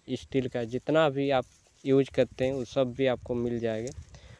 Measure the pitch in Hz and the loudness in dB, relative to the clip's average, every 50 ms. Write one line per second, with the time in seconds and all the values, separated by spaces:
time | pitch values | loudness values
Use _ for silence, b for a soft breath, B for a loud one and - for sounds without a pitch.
0 | _ - 131 120 - - - 135 127 123 - 123 120 110 120 127 - - 147 160 | _ -6 -6 -6 -6 -2 -2 0 0 0 -2 -4 -4 -4 -6 -6 -2 2 4 4
1 | 160 147 131 139 139 139 135 127 123 - _ _ _ _ _ _ - 139 135 135 | 4 4 2 0 0 2 2 0 0 -2 _ _ _ _ _ _ 0 4 4 4
2 | 135 - - - 127 - - - 131 131 139 135 123 - - 139 135 123 120 127 | 4 2 2 0 0 0 0 -2 -2 -2 -2 -2 -6 -4 0 0 0 0 0 0
3 | 135 131 123 117 - - 127 120 120 120 120 117 117 113 110 110 113 131 - - | 0 0 0 -2 -4 -4 -4 -2 -2 -2 -2 -2 -2 -2 -2 -2 -4 -8 -10 -12
4 | b b b b b b b b | b b b b b b b b